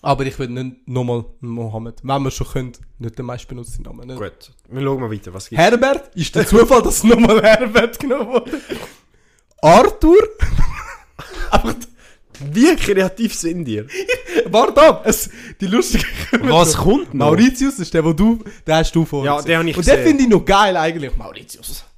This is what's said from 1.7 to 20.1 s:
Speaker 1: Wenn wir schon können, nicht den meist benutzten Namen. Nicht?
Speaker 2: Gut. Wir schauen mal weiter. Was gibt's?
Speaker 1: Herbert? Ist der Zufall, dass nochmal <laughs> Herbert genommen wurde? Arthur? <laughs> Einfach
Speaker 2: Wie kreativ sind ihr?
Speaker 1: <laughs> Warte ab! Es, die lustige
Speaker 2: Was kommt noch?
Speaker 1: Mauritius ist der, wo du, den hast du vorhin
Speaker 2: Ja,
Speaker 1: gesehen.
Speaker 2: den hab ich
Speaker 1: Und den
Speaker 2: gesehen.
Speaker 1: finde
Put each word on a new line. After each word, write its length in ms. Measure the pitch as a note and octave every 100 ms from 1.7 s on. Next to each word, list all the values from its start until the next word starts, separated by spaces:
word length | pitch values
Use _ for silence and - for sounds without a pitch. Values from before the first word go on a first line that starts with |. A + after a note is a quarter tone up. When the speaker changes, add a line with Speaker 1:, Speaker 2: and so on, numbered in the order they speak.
| A2 A#2 -
Speaker 1:
Wenn 200 | B2+ C#3
wir 80 | C3+
schon 160 | - C3
können, 240 | C#3 B2+ - - -
nicht 220 | A#2 -
den 60 | B2
meist 200 | A#2+ -
benutzten 340 | B2 A#2+ -
Namen. 240 | - A2 B2
Nicht? 100 | D3+
Speaker 2:
Gut. 360 | G2 _ _ _ _
Wir 120 | B2
schauen 180 | C#3 C3+
mal 100 | A#2+
weiter. 220 | G#2+ -
Was 160 | F#2 -
gibt's? 120 | -
Speaker 1:
Herbert? 540 | F3 A#3 C4+ C#4 - -
Ist 180 | D#3+
der 140 | A3+ G3+
Zufall, 340 | G#3+ A3+ B3+
dass 220 | - -
nochmal 380 | A3 A#3+ A#3 G#3+
<laughs> 0 |
Herbert 580 | G3+ G#3+ B3 A3+ A#3 -
genommen 300 | C#4+ C4+ A3
wurde? 300 | B3 A#3+ D4 - - - - _ _ _ _ _ _
Arthur? 540 | D3+ F#3 G4+ - D#4 F#4 A4 - - - - - - -
<laughs> 560 | _ - - - -
Einfach 240 | G#3 A3+ - - _ _ _ _ - C#3
Speaker 2:
Wie 200 | E3 D4 D#4+
kreativ 580 | - F#3+ F#3 F#3 A3+ -
sind 320 | E3 F3 D3
ihr? 180 | G#2+ A#2 F#4+ G4 B4
Speaker 1:
<laughs> 280 | - F4 A4+
Warte 360 | G#3 C#4 C#4+
ab! 220 | D#4 - -
Es, 240 | - - - - -
die 80 | F#3+
lustige 380 | A3 - - - - - A#3
Speaker 2:
Was 340 | F3 D#3+ E3+ D3+
kommt 360 | - B3 F#4
noch? 120 | C#3 D3
Speaker 1:
Mauritius 480 | E3 A#3+ B3+ C4+ C4
ist 140 | F3
der, 120 | E3 D#3
wo 80 |
du, 280 | D#3 G#3+ A#3 - - -
den 100 | D#3
hast 200 | D#3+ E3
du 80 |
vorhin 220 | D#3 C#3+ C#3
Speaker 2:
Ja, 100 | D3
Speaker 1:
gesehen. 120 | D3
Speaker 2:
den 100 | E3
hab 60 | E3
ich 100 | D#3
Speaker 1:
Und 80 | E3
den 80 | C#4+
Speaker 2:
gesehen. 100 |
Speaker 1:
finde 160 | E4